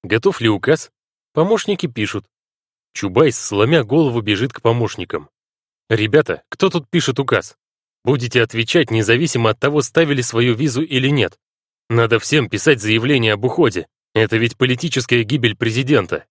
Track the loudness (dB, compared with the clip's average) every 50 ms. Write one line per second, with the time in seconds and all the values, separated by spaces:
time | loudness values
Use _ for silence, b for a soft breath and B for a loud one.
0 | -2 -2 -2 0 0 0 -2 0 0 0 0 0 0 0 0 0 -2 -12 _ _
1 | _ _ _ _ _ _ _ -2 0 0 0 -2 0 -4 -4 -4 -4 -8 -6 -6
2 | -6 -4 -6 -8 -10 _ _ _ _ _ _ _ _ _ _ _ _ _ _ -8
3 | -8 -2 2 4 4 4 2 -2 -6 -4 0 2 2 4 4 2 2 2 0 2
4 | 2 2 0 -2 -2 -2 -2 0 -2 -4 -6 -2 _ 0 0 0 -2 -4 -4 -8
5 | -10 -8 -8 -10 -10 _ _ _ _ _ _ _ _ _ _ _ _ _ -2 0
6 | 0 2 2 2 2 2 -4 -8 _ _ -4 -2 -2 0 0 -2 -6 _ -2 -2
7 | -2 0 -2 -4 -2 0 0 -2 -2 -4 -16 _ _ _ _ _ _ _ _ _
8 | _ -2 -2 -2 -2 -2 0 0 0 0 0 -6 -4 0 2 0 2 2 0 -2
9 | 2 2 2 2 2 0 -2 0 0 0 0 _ -2 0 0 0 -2 0 _ 0
10 | 2 2 0 -2 -2 -2 0 0 2 2 2 0 0 -2 0 -2 -4 -2 -2 0
11 | 0 2 2 2 0 -2 _ _ _ _ _ _ _ _ _ _ _ _ 2 2
12 | 2 4 2 0 0 0 0 0 0 0 -4 0 2 2 2 2 2 0 0 0
13 | 2 2 0 2 2 2 0 0 -2 -4 0 2 0 0 0 -2 -10 _ _ _
14 | _ _ _ 0 0 2 2 0 0 -2 0 _ 0 0 0 -2 -4 -4 -4 -4
15 | -2 0 0 0 0 0 -2 0 0 -2 -2 _ -4 -4 -2 -2 -2 2 0 0
16 | 0 -2 -6 -8 -8 _